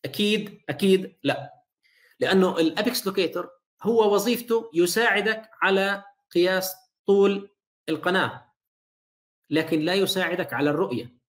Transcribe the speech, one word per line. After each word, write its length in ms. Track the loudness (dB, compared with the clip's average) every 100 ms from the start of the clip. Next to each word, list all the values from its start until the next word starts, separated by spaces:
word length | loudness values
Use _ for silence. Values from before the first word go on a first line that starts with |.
اكيد، 560 | -10 -4 -2 -2 -4 -14 -10
اكيد 480 | 0 2 2 0 _
لا، 320 | -4 -4 -8 -20 _ _ _ _ _ _
لانه 380 | 2 4 4 2
الابيكس 480 | 0 0 -4 -4 -4
لوكيتر 440 | -2 -2 -4 -10 _ _ _
هو 320 | 0 2 4
وظيفته 560 | 2 2 -2 0 -2 0
يساعدك 760 | 0 2 2 2 2 0 -4 -10 -2
على 420 | 0 2 0 -4 -10 _ _
قياس 440 | 0 2 0 -4 -10 _ _ 2
طول 440 | 4 4 2 -8 _ _ _ -8
القناه، 640 | -4 0 0 -2 -6 _ _ _ _ _ _ _ _ _ _ _
لكن 300 | -2 0 -2
لا 140 | 0
يساعدك 580 | 0 0 -2 -2 -4 -6
على 180 | -2 -2
الرؤيه. 500 | 0 -2 -4 -8 _